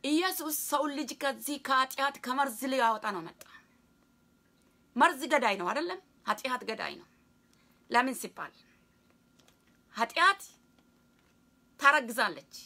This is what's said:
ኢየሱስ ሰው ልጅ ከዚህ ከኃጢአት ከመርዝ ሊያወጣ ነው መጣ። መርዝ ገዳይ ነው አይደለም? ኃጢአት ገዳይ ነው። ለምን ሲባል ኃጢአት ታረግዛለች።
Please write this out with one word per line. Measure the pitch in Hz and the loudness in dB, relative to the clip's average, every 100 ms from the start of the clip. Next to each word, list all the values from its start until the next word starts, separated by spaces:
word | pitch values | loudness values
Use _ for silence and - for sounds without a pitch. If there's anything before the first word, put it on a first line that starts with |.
ኢየሱስ | - 302 370 370 311 302 | 2 2 2 -2 -6 -6
ሰው | - 285 302 | -2 -2 0
ልጅ | 277 269 262 | -2 -6 -4
ከዚህ | 277 226 226 285 | -4 -4 -6 -8
ከኃጢአት | - 269 262 - 277 277 | 0 2 2 0 -2 -2
ከመርዝ | 247 262 277 220 | -6 0 0 -2
ሊያወጣ | 262 262 233 214 214 | -2 2 2 2 -4
ነው | 196 | -6
መጣ። | 160 - - - _ _ _ _ _ _ _ _ _ _ _ _ _ 240 | -10 -16 -20 -20 _ _ _ _ _ _ _ _ _ _ _ _ _ 4
መርዝ | 320 277 277 | 4 4 0
ገዳይ | 294 240 196 | 2 2 0
ነው | 180 | -2
አይደለም? | 233 339 370 _ _ - | -2 -4 -8 _ _ -6
ኃጢአት | 208 262 254 | -4 -4 -6
ገዳይ | 208 220 - | -6 -6 -8
ነው። | - - _ _ _ _ _ _ _ _ | -10 -18 _ _ _ _ _ _ _ _
ለምን | - 262 | 0 0
ሲባል | 254 196 - 151 _ _ _ _ _ _ _ _ _ _ _ _ _ _ | -4 -10 -12 -14 _ _ _ _ _ _ _ _ _ _ _ _ _ _
ኃጢአት | - 226 - 359 392 - - _ _ _ _ _ _ _ _ _ _ _ _ | -4 -2 4 4 4 -4 -20 _ _ _ _ _ _ _ _ _ _ _ _
ታረግዛለች። | 277 294 233 233 214 147 - - | 6 6 2 -2 -2 -4 -16 -20